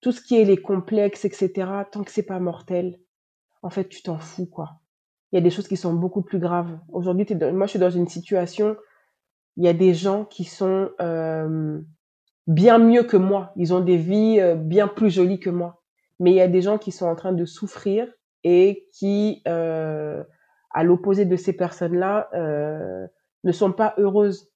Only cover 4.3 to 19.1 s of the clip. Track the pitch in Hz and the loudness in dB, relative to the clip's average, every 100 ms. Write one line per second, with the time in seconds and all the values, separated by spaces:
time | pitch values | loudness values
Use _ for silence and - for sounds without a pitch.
4.3 | - 175 - 156 - _ _ _ _ _ | -12 -12 -10 -14 -16 _ _ _ _ _
5.3 | 185 175 170 202 185 180 170 180 190 180 | 2 2 0 -6 -6 -2 -2 -2 -4 -6
6.3 | 196 170 175 170 165 - - 180 180 202 | -4 -2 -4 -6 -12 -12 -8 -4 -2 -2
7.3 | 180 156 185 196 202 180 175 175 175 170 | -2 -2 -2 -2 0 0 0 -4 -6 -4
8.3 | 202 175 - 214 214 _ _ _ _ _ | -4 -4 -2 -4 -4 _ _ _ _ _
9.3 | _ _ - 175 170 185 170 190 196 208 | _ _ 0 2 4 4 2 0 -2 -6
10.3 | - 180 - 190 190 190 - 175 165 160 | -10 -12 -4 -2 -2 -4 -6 -6 -4 -4
11.3 | 160 156 160 156 151 156 _ _ _ _ | -6 -4 -4 -6 -8 -14 _ _ _ _
12.3 | _ - 160 208 226 226 240 240 208 190 | _ -2 4 6 8 8 6 4 2 2
13.3 | 202 180 - 175 180 180 175 165 202 220 | -2 -4 -6 -2 0 2 2 2 0 4
14.3 | 220 180 165 156 175 202 202 220 180 180 | 4 4 0 0 2 0 2 0 2 0
15.3 | 190 190 175 175 - _ _ _ _ 180 | 0 -4 -4 -6 -10 _ _ _ _ 4
16.3 | 185 185 180 185 208 208 - 175 165 190 | 6 6 4 2 -2 -4 -6 -4 -4 -4
17.3 | 185 170 - 202 - 208 196 247 _ _ | -4 -4 -8 -12 -8 -4 -4 -4 _ _
18.3 | _ 170 175 190 196 _ _ 196 | _ 2 4 4 2 _ _ -2